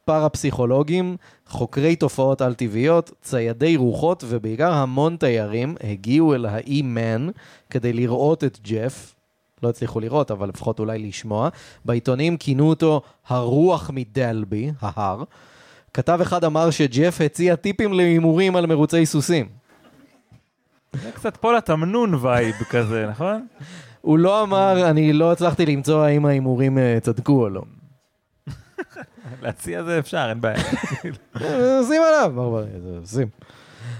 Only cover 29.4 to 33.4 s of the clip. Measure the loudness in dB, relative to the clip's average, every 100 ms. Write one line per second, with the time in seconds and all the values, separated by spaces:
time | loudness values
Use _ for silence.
29.4 | -10 -10 -10 -8 -4 -4 -2 -4 -4 -2
30.4 | -2 -2 -4 -6 -6 -8 -10 -14 _ -8
31.4 | -4 0 2 2 2 2 4 4 2 0
32.4 | -2 -4 -6 -10 -12 -12 -8 -4 -4 -6